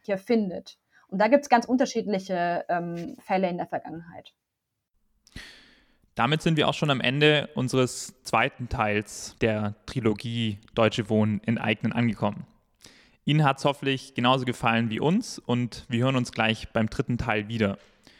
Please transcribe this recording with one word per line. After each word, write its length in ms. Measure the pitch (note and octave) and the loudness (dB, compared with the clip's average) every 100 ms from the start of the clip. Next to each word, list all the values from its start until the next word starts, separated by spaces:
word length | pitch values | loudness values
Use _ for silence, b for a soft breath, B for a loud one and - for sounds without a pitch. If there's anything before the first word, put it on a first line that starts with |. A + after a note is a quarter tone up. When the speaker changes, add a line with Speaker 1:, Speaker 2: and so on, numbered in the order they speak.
Speaker 1:
hier 160 | - F#3+ | -6 -6
findet. 600 | - A3+ G3+ F3 - - _ b _ | 0 0 0 -6 -12 -20 _ b _
Und 100 | F#3+ | 0
da 100 | A3 | 4
gibt's 200 | C#4 C#4+ | 4 6
ganz 180 | A#3+ A#3 | 2 4
unterschiedliche, 1000 | B3 C#4 A3+ F#3+ G3 F#3+ F#3 F3 F3 - | 0 0 -2 -2 -4 -2 -2 -2 -2 -2
ähm, 480 | F3 E3+ E3+ E3 - | -4 -4 -8 -10 -12
Fälle 280 | - F#3+ F#3+ | -4 0 0
in 100 | F3 | -2
der 80 | F3 | -6
Vergangenheit. 680 | D#3+ - D#3+ E3+ - - _ _ _ _ _ _ _ _ _ _ B B B B B B B _ | -8 -8 -14 -16 -20 -20 _ _ _ _ _ _ _ _ _ _ B B B B B B B _
Speaker 2:
Damit 280 | - A#2 D#3 | -2 0 0
sind 140 | - D#3+ | 2 2
wir 120 | - | 2
auch 60 | |
schon 160 | C#3+ D3+ | 0 0
am 100 | C3 | 0
Ende 500 | - C#3 D3+ D3+ - | 0 4 4 4 0
unseres 680 | - B2+ C3 B2+ - - - | -4 -2 2 0 -2 -14 -16
zweiten 460 | - A2+ B2+ - A#2+ | -2 0 0 -2 -6
Teils 680 | B2 G#2+ G#2 G#2+ - - - | -2 0 0 -4 -10 -16 -2
der 340 | A2+ G#2+ G#2 G#2 - | 0 0 -4 -6 -10
Trilogie 720 | C3 A2+ G#2 A#2+ A#2 A2+ G2+ - | -2 0 0 -4 -4 -4 -4 -6
Deutsche 340 | - A2+ - A2 | 2 2 2 0
Wohnen 340 | G#2+ G#2+ G#2 | 2 2 0
enteignen 480 | - A2+ G#2+ A2 A2+ | 0 -2 0 -2 -2
angekommen. 540 | A#2+ A#2+ G#2 G#2 G#2+ A#2 _ _ _ b b b b | 0 0 0 -4 -4 -12 _ _ _ b b b b
Ihnen 180 | - D3+ | 0 2
hat's 220 | D3 C3+ | 4 2
hoffentlich 500 | D3+ C#3 C#3 C3 - | 0 0 -2 -2 -4
genauso 300 | - B2 C3 | 0 2 2
gefallen 460 | B2 A#2 A#2 A2+ A#2 | 0 -2 0 2 0
wie 100 | G#2+ | 0
uns 380 | C#3+ G3 - - | 2 2 -2 -8
und 460 | - B2 B2 - - | -4 -2 -2 -6 -4
wir 160 | A#2 | 0
hören 100 | B2+ | 2
uns 160 | C3+ A#2+ | 0 0
gleich 380 | - A2 A2 - | 2 2 2 -2
beim 160 | A2+ A2 | -2 0
dritten 300 | - C3+ B2 | -2 -2 -2
Teil 300 | A#2+ G#2+ G#2 | 0 -2 -2
wieder. 300 | A#2 G#2 G2 b b b b | 0 0 0 b b b b